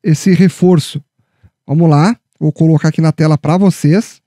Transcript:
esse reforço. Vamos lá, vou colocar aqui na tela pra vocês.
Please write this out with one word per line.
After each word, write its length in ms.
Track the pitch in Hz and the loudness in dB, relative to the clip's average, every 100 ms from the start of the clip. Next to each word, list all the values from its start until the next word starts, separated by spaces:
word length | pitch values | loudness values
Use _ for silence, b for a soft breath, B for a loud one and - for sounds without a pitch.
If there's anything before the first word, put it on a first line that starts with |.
esse 300 | 202 151 196 | -2 0 0
reforço. 680 | 175 185 - 180 175 - 147 _ _ _ _ _ _ | 2 2 2 0 0 -2 -14 _ _ _ _ _ _
Vamos 240 | - 147 170 | -6 0 2
lá, 260 | 147 175 240 _ _ | 2 0 -2 _ _
vou 140 | 156 | -6
colocar 360 | - 160 156 156 | 0 0 2 0
aqui 120 | 151 | -2
na 100 | 160 | -2
tela 260 | - 156 151 | 0 -2 -2
pra 200 | 151 180 | -2 0
vocês. 640 | 196 - 147 180 - - | 0 0 -2 -2 -4 -18